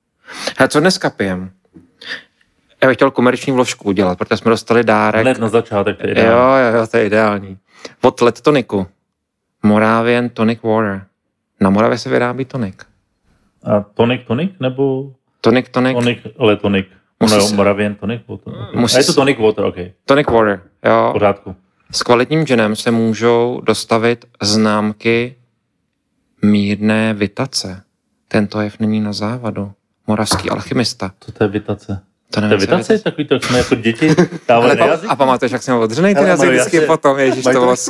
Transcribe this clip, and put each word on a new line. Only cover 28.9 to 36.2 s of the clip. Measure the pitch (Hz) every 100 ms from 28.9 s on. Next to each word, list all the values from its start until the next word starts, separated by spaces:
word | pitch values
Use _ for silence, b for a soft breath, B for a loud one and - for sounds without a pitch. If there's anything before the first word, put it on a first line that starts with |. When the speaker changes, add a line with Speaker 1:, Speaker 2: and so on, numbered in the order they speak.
| 107
Speaker 1:
na | 104
závadu. | 101 104 123 117 101 101 - _ _ -
Moravský | 107 107 90 95
alchymista. | - - 131 110 - 95 -
Speaker 2:
Co | -
to | -
je | 107
vitace? | 104 - 101 - 92 - _ _
Speaker 1:
To | -
nevím, | 107 104
Speaker 2:
To |
je | 98
Speaker 1:
co |
je | 180
Speaker 2:
vitace? | -
Speaker 1:
vitace. | 214
Speaker 2:
Takový | 170 151 147
to, |
jak | 131
jsme | - 123
jako | 120 131
děti | 113 113 156 156 170
Speaker 1:
<laughs> | 165 -
Speaker 2:
dávali | 117 123
Speaker 1:
Ale | 143
Speaker 2:
na | -
Speaker 1:
pa-, |
Speaker 2:
jazyk? | 165 208
Speaker 1:
a | 139
pamatuješ, | 135 123 123
jak | 120
jsem | - 123
otřenej | 110 123 196
ten | 202